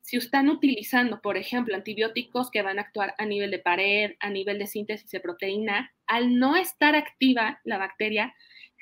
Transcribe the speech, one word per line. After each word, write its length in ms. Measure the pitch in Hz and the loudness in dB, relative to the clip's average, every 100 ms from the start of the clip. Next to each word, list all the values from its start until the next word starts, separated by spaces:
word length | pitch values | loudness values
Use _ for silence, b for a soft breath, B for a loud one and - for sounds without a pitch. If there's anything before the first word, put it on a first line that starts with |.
Si 160 | - 240 | -4 -4
están 320 | 240 277 277 | 0 2 2
utilizando, 720 | 302 285 220 214 247 247 208 | 4 2 0 0 0 0 -2
por 160 | 208 190 | -4 -4
ejemplo, 400 | 190 247 240 190 | -4 -4 -2 -4
antibióticos 760 | 214 208 220 226 240 247 254 | -6 -4 -2 -4 -4 -4 -2
que 100 | 214 | -2
van 160 | 196 196 | -2 -4
a 40 | |
actuar 340 | 208 214 196 - | -6 -4 -4 -4
a 80 | 214 | -4
nivel 260 | 202 202 | -2 -2
de 80 | 185 | -2
pared, 560 | 180 175 196 208 208 - | 0 2 2 2 0 -4
a 100 | 202 | -6
nivel 300 | 196 196 202 | -4 -4 -4
de 80 | 202 | -4
síntesis 420 | 214 208 214 - | -6 -6 -10 -10
de 120 | 185 | -10
proteína, 720 | 175 170 196 202 220 202 262 _ - | -8 -6 -4 -2 -2 -2 -4 _ -2
al 300 | 226 247 247 | 2 4 4
no 200 | 262 339 | 6 4
estar 360 | 359 - 302 302 | 0 2 4 4
activa 680 | 294 _ 262 240 220 - | 0 _ 4 4 0 -2
la 140 | 233 202 | -6 -4
bacteria, 580 | 190 - 214 214 240 B B B B _ | -4 -2 -2 0 -2 B B B B _